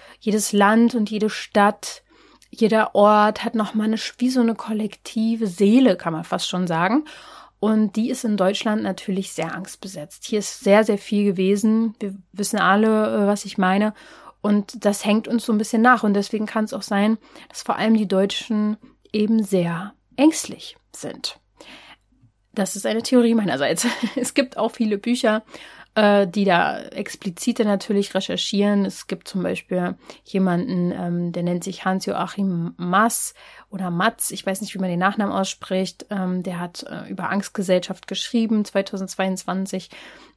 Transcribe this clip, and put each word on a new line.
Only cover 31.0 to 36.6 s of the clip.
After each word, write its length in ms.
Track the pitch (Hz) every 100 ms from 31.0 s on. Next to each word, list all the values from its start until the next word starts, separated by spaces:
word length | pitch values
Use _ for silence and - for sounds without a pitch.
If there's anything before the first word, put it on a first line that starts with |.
| 175 175 175
der 100 | 175
nennt 220 | 175 175
sich 200 | 190 180
Hans-Joachim 920 | 190 190 190 - 180 - 190 170 170 -
Mass 580 | 180 190 226 - - - - - -
oder 200 | 190 180
Matz, 400 | 170 214 - -
ich 140 | 190
weiß 160 | 190 190
nicht, 140 | 202
wie 40 | 190
man 120 | 185
den 80 | 175
Nachnamen 360 | 185 208 202
ausspricht, 720 | 190 190 - - 185 185 - -
ähm, 320 | 202 180 185
der 180 | 185 175